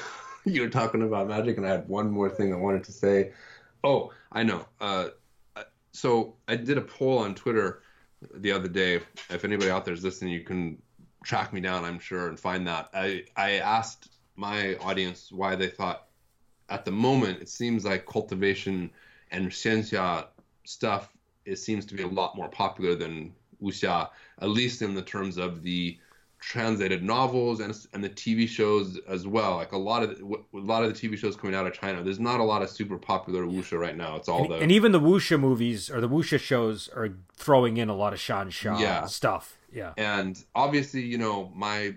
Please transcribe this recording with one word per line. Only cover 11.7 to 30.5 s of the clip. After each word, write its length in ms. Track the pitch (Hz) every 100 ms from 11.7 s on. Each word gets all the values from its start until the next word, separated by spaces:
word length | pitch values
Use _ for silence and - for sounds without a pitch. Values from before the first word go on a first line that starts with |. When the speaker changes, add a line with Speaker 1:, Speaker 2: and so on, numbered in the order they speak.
| 92
Speaker 1:
I'm 160 | 85 87
sure, 260 | - 92 87
and 140 | 80
find 260 | 92 90 90
that. 220 | 82 -
I, 300 | 95 98 92 - -
I 220 | 98 98
asked 500 | 104 113 113 - - _ _
my 400 | - 104 104 98 90
audience 520 | 95 95 92 90 -
why 240 | 95 95
they 140 | 92 92
thought, 400 | - 92 85 - _ _ _ _ _ -
at 140 | 98
the 60 | -
moment, 500 | 101 123 135 104 90
it 80 | -
seems 360 | - 120 113
like 200 | 101 95 -
cultivation 840 | 110 - 95 98 95 98 95 87 - - - _
and 180 | 92 92
ciencia 800 | - 113 110 107 104 90 85 - _ _ _
stuff, 480 | - - 117 101 - _ _ _
it 160 | - 95
seems 260 | - 107 -
to 80 |
be 80 | 98
a 60 | 90
lot 260 | 95 90
more 140 | 98 78
popular 480 | - 95 - 92 87
than 360 | 82 80 80 - _ -
wuxia, 460 | 101 95 95 85 80 - - -
at 80 | 98
least 340 | 110 123 120
in 100 | 107
the 100 | 98
terms 340 | 92 104 98 87
of 260 | 90 85
the 340 | 87 90 87 85 - _ _ _
translated 600 | - 123 113 107 95 90
novels 560 | 92 117 123 123 120 113
and, 120 | 107 104 -
and 100 | 101
the 60 | 98
T 260 | - 117
V 140 | 113 113
shows 500 | 117 107 104 95 90 -
as 220 | 92 98
well. 260 | 110 101
Like, 160 | 87 82
a 80 | 98
lot 240 | 98 117
of 60 | 107
the, 80 | 92
w-, 280 | 98 104 -